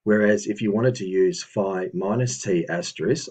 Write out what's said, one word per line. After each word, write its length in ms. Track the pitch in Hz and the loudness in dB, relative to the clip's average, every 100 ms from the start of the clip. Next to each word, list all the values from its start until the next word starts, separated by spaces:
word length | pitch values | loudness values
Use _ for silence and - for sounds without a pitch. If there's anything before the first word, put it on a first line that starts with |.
Whereas 440 | 107 107 104 104 110 | 0 4 4 2 0
if 140 | 104 | -2
you 80 | 110 | -2
wanted 240 | 101 123 120 | 2 0 0
to 100 | 95 | -2
use 380 | 92 92 87 | 2 2 2
phi 460 | - - 98 95 92 | -4 -4 -2 -2 -4
minus 480 | 90 95 113 127 - | -4 -2 0 -2 -2
t 240 | 104 87 85 | -2 0 0
asterisk 600 | 85 85 - 82 160 - | -4 -6 -4 -2 -2 -4